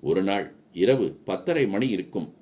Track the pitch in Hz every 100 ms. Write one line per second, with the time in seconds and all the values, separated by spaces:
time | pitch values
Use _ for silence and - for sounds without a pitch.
0 | 69 85 98 101 90 - _ - - 131
1 | 92 - - 135 - 165 123 101 127 98
2 | 92 - 78 -